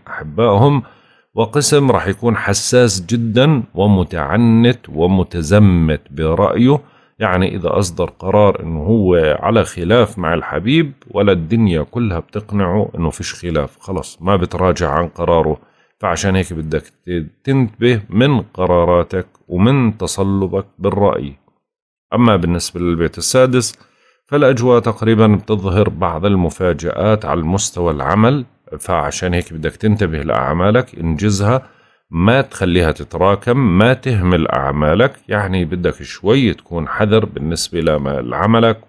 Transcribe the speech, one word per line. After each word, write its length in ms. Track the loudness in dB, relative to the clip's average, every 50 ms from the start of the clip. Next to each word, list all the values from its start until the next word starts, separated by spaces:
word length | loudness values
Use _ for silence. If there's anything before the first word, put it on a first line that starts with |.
| -2 -12
أحبائهم، 760 | -14 -14 -12 -8 -4 0 0 2 4 4 4 4 2 0 -2 -6 _ _ _ _ _ _ _ _ -4
وقسم 560 | -4 -4 -2 -2 -2 0 2 2 2 4 2
راح 160 | 2 0 0
يكون 300 | -2 -4 -2 -2 -2 -2
حساس 720 | -2 -2 -2 -4 -4 -2 0 2 2 2 2 0 -2 -6
جدا 560 | -4 -4 -2 -2 0 0 2 2 2 2 0 -2 -4 -2
ومتعنت 1040 | 0 2 4 4 2 2 0 -4 -6 -4 -2 0 2 4 4 4 4 4 4 2 0 -4 -10
ومتزمت 1120 | -4 0 0 2 2 2 0 0 -4 -6 -2 2 4 6 6 6 6 4 2 2 0 -2 -6 -10
برأيه، 720 | -8 -4 -2 -2 0 0 0 0 2 2 4 4 2 2 -2 _ _ _ _ _ _ -4
يعني 380 | -2 0 0 0 0 0 -2
إذا 220 | -4 -4 -2 0 0
أصدر 320 | -2 -2 -2 -4 -6 -6 -6 -8
قرار 440 | -6 0 2 4 4 4 2 0 -4
إنه 180 | -8 -6 -4
هو 560 | -2 0 2 2 2 4 4 4 4 2 0 0
على 240 | 0 0 2 2 0
خلاف 540 | 0 -4 -6 -2 2 2 2 2 2 -2 -4
مع 160 | -4 -2 -2
الحبيب 580 | -2 -4 -4 -6 -4 -2 0 2 2 0 0 -4 _ -16 -8
ولا 220 | -2 0 2 2 2
الدنيا 500 | 2 0 -2 0 2 2 2 2 0 -2
كلها 360 | -4 -6 -4 -4 -4 -4 -6
بتقنعه 720 | -8 _ -10 -12 -10 -6 -4 -2 -2 0 0 -2 -2 -4 -4
إنه 160 | -4 -4 -4
فيش 240 | -4 -6 -10 -12 -12
خلاف، 440 | -10 -8 -4 -2 -2 -4 -4 _ _
خلص 380 | -12 -10 -8 -8 -8 -10 -14 -8 -2
ما 140 | 0 0
بتراجع 540 | 0 0 -2 -4 -2 0 0 0 0 0 -2
عن 180 | 0 -2 -2 -4
قراره. 500 | -6 -6 -2 2 2 2 2 0 -2 -4 _ _ _ _ _ _ _ _
فعشان 360 | -4 -4 -2 -2 -2 0 0
هيك 160 | 0 -2 -4 -6
بدك 300 | -10 -8 -6 -6 -6 -6 -8 _ _ _ -8 -6 -6 -6 -8 _ _ -4
تنتبه 560 | -2 0 0 0 -2 -2 0 0 2 2 0 -2 -4
من 300 | 0 0 2 2 2 0
قراراتك 840 | -2 -4 -6 -2 0 2 2 2 2 4 2 2 0 0 -4 -8 -8 -8 _ _ _ -6
ومن 500 | -2 0 2 2 2 2 0 0 -2 -4
تصلبك 640 | -6 -8 -4 -4 -4 -2 -2 -2 -2 -2 -4 -6 -6 -8 _ -6
بالرأي. 540 | -4 -2 0 2 2 2 0 0 -4 -8 -12 -16 _ _ _ _ _ _ _ _ _ _ _ _ _ -6 0
أما 220 | 2 4 4 4
بالنسبة 440 | 4 2 0 -2 -2 -4 -6 -8 -4
للبيت 380 | -2 -2 -2 0 -2 -2 -4 -4
السادس 600 | -6 -2 2 2 2 4 2 0 -2 -2 -6 _ _ _ _ _ _ _ _ _ _
فالأجواء 540 | -4 0 2 2 2 2 2 2 2 2 2
تقريبا 460 | 2 0 -4 -2 0 2 4 4 6
بتظهر 640 | 4 4 2 0 -2 -4 -4 -2 0 0 2 2 0
بعض 380 | 0 -2 -4 -4 -4 -2 -2
المفاجآت 1000 | 0 0 2 0 -2 -2 -2 -2 -2 -2 -2 -4 -6 -4 -2 0 0 0 0 -2
على 160 | -2 -4 -2
المستوى 520 | -2 -2 -2 -2 -2 -4 -6 -4 -2 -2 -2
العمل، 520 | -2 -2 0 2 2 4 2 2 0 -4 -8 _ _ _ -18 -16 -12
فعشان 540 | -6 -4 -2 -2 -2 -2 -4 -4 -4 -2 -2
هيك 180 | -2 -4 -6 -8
بدك 240 | -8 -8 -8 -6
تنتبه 460 | -2 0 0 0 0 0 -2 -4 -4 -4
لأعمالك، 760 | -2 -2 -2 -2 -2 -2 0 0 2 2 0 0 -4 -6 -8
انجزها، 640 | -4 -4 -4 -2 -2 -2 0 0 0 0 -2 -2 -4 -8 _ _ _ _ _ _ _ _
ما 300 | -4 -2 0 2 2 2
تخليها 520 | 0 -2 -6 -4 -2 0 2 2 2 0 -2
تتراكم، 840 | -4 -8 -10 -4 0 2 2 2 0 0 -2 0 2 2 2 4 4
ما 140 | 4 4 2
تهمل 560 | 0 -2 -2 -2 0 0 2 2 2 0 0
أعمالك، 640 | -2 -2 -2 -2 -2 0 0 2 2 2 2 0 -2 -6 _ -6
يعني 360 | -4 -4 -2 -2 -2 -2 -2
بدك 380 | -2 -4 -4 -2 -4 -4 -6 -10
شوي 520 | -18 -14 -6 0 0 2 2 2 0 0
تكون 340 | -2 -6 -10 -8 -8 -6 -6
حذر 360 | -4 -2 0 0 2 0 0
بالنسبة 560 | -2 -6 -6 -6 -6 -4 -6 -6 -6 -6 -4
لعملك 960 | -2 0 0 -2 -2 -4 -4 -6 -6 -6 -4 -2 0 2 2 4 2 2 0 -2 -6